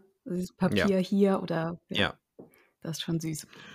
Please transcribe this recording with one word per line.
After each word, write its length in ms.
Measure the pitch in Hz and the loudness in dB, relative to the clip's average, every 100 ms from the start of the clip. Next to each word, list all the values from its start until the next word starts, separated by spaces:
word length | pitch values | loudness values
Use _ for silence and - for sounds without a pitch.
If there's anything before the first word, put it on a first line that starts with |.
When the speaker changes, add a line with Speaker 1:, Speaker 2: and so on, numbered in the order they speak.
| - _ - | -6 _ -8
Speaker 1:
Dieses 300 | 180 180 - 190 | -6 -6 0 2
Speaker 2:
Ja. 160 | 202 196 | 4 4
Speaker 1:
Papier 100 | 190 | 2
hier 420 | 180 202 196 190 | 2 4 4 4
oder, 380 | 175 165 165 175 _ | 0 -2 -4 -6 _
ja. 80 | 104 | 0
Speaker 2:
Ja. 200 | - - _ - - _ _ _ | 0 -2 _ -20 -20 _ _ _
Speaker 1:
Das 160 | 170 156 | -10 -8
ist 60 | |
schon 160 | - 165 | -4 -2
süß. 280 | 160 151 - - - | -2 -6 -10 -18 -20